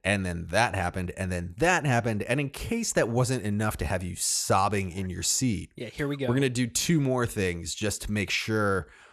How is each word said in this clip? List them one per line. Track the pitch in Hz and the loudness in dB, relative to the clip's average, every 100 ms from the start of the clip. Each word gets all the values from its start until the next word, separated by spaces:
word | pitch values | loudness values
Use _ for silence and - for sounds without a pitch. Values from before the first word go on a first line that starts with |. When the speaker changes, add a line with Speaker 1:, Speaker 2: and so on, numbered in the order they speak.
Speaker 1:
and | 92 101 92 | 0 0 0
then | 85 85 | -4 -2
that | 92 113 | 2 2
happened, | 95 87 92 90 - | 2 -2 -2 -6 -4
and | 92 | -4
then | 90 90 87 | -4 -6 0
that | 165 175 143 | 2 2 2
happened. | 120 117 104 | 2 2 -2
And | - 131 | -2 -2
in | 139 | -2
case | - - 233 220 | -6 -4 -4 0
that | - 127 | 0 2
wasn't | 120 123 127 104 | 2 2 0 -2
enough | 104 107 - | 0 0 -2
to | 80 | -2
have | 92 | -2
you | 90 85 | -4 -4
sobbing | - - - 101 101 101 95 | -2 0 2 4 4 2 -2
in | 85 95 | -4 -6
your | 87 | -4
seat, | 90 - 127 90 80 - | 0 2 2 0 -4 -12
Speaker 2:
Yeah, | 110 | -10
here | - 143 | -4 -4
we | 143 | -2
go. | 127 | 0
Speaker 1:
we're | |
gonna | 127 135 | 2 2
do | 120 123 | 2 0
two | - - 165 | 0 2 4
more | 135 127 117 | 4 2 0
things | 107 92 85 82 - | 0 0 -2 -6 -4
just | 107 - | -2 -2
to | - | -2
make | 104 92 | -2 0
sure | - - 110 101 95 80 - - | -2 0 2 2 2 -2 -12 -20